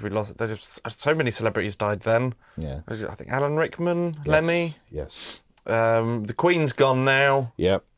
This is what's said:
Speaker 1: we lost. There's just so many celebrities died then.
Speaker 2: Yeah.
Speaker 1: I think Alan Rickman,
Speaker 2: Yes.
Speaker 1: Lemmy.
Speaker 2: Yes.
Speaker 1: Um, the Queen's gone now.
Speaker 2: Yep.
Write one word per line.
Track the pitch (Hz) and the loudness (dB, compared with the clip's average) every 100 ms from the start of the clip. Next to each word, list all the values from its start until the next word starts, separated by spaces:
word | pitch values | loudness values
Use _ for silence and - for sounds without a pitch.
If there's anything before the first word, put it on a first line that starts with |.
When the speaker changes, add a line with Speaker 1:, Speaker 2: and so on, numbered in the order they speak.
Speaker 1:
we | 104 | -4
lost. | 104 107 - | -4 -4 -6
There's | 113 | -6
just | 107 - - - - | -6 -10 -12 -10 -4
so | 139 | 0
many | 160 127 | 0 0
celebrities | - 110 104 98 98 | 0 0 0 -4 -2
died | 104 104 | -2 -2
then. | 110 113 127 120 _ - | 0 0 0 -6 _ -10
Speaker 2:
Yeah. | 78 69 - | -8 -8 -8
Speaker 1:
I | |
think | 110 107 - - | -8 -8 -10 -6
Alan | 131 143 151 | -2 -2 0
Rickman, | 160 - 175 175 175 151 | -2 -2 -2 0 -2 -4
Speaker 2:
Yes. | 147 | 2
Speaker 1:
Lemmy. | 156 165 170 170 156 _ | 2 4 2 0 -6 _
Speaker 2:
Yes. | 76 71 - - - _ _ - | -10 -8 -8 -8 -12 _ _ -2
Speaker 1:
Um, | 113 113 113 113 117 | 2 4 4 2 -2
the | 104 | -4
Queen's | 120 175 180 147 | 0 2 4 2
gone | - 139 131 | 4 4 4
now. | 135 135 139 139 123 - | 4 4 4 4 0 0
Speaker 2:
Yep. | 90 95 - | 2 2 -2